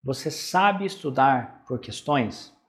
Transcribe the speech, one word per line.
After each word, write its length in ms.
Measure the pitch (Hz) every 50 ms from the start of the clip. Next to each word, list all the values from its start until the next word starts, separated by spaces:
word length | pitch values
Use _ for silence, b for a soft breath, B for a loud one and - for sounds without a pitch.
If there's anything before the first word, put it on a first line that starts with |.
| -
"Você 260 | 135 131 - - 156
sabe 540 | 143 - - - - 180 196 202 196 190 196
estudar 800 | 190 - - - 147 131 139 135 139 135 127 117 - - - _ -
por 100 | 127 117
questões?" 760 | - - 104 - - - 147 135 117 101 - - - - _ _ _